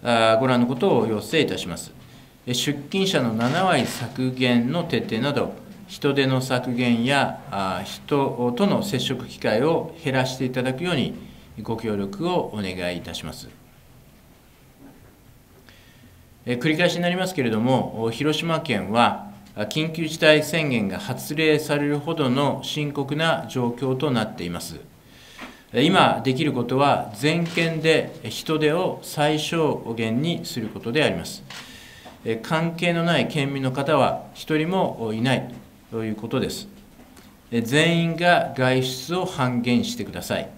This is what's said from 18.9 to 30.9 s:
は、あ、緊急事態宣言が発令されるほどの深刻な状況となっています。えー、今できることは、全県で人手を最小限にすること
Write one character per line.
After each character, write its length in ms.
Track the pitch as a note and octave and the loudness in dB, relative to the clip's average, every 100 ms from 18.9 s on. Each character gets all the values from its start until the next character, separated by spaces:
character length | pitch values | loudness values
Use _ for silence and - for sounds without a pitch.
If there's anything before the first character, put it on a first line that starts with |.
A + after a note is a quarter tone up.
は、 400 | A2+ A2+ - - - - | 4 4 2 -8 -18 -18
あ、 80 | - | -8
緊 300 | G#2 - D#3+ | -4 -2 -4
急 160 | D#3+ D#3+ | -2 -6
事 100 | D#3 | 2
態 240 | D#3 D3+ | 6 6
宣 280 | D3 E3 D3+ | 6 0 0
言 180 | A#2+ G2 | 0 0
が 100 | F#2 | -4
発 360 | - B2+ - D3+ | -6 -6 -4 0
令 240 | D#3+ D3+ | 2 2
さ 160 | D3 D3 | 2 0
れ 100 | C#3+ | 0
る 140 | D3 | 0
ほ 140 | C#3+ | -2
ど 160 | D#3+ C3+ | 0 2
の 300 | B2+ C#3+ C3 | 2 2 0
深 280 | - D#3 D3 | -4 -4 -4
刻 220 | C#3+ C3+ | -4 -4
な 320 | D3+ E3 D#3 E2 | 0 0 0 -2
状 200 | C3 A#2+ | -2 -2
況 260 | A#2 C3+ | -2 -2
と 160 | C3 D3+ | 0 0
な 140 | B2 | 0
っ 100 | G#2 | -2
て 80 | - | -4
い 80 | F2 | -6
ま 100 | E2+ | -6
す。 200 | - D#2+ - - - - - - - - - | -8 -14 -16 -20 -20 -20 -20 -18 -18 -18 -6
え 120 | G#2+ | 0
ー、 20 | |
今 380 | D3 F#3+ C#3 G2+ | 4 6 4 4
で 80 | A2+ | 0
き 100 | C3 | 0
る 100 | D3 | 0
こ 100 | B2+ | -2
と 140 | A#2 C3 | 0 2
は、 340 | C#3+ A#2+ - | 4 2 0
全 320 | - C#3+ E3+ E3 | -2 0 2 0
県 360 | - E3 D#3+ | 0 0 0
で 360 | D#3 D3+ - - | 2 2 2 -8
人 340 | A2+ - - D#3 | -10 -10 -2 2
手 140 | D3+ | 2
を 280 | D#3+ F#3 - | 2 0 -4
最 360 | - - D3 D3+ | -10 0 2 2
小 560 | - E3+ D3+ - - | 0 0 2 0 -4
限 280 | A2+ A2+ A#2 | -2 0 0
に 240 | D#3 E3+ E3+ | 0 -2 -4
す 120 | - | -6
る 100 | G#2+ | -6
こ 120 | G2+ | -8
と 120 | A#2 | -4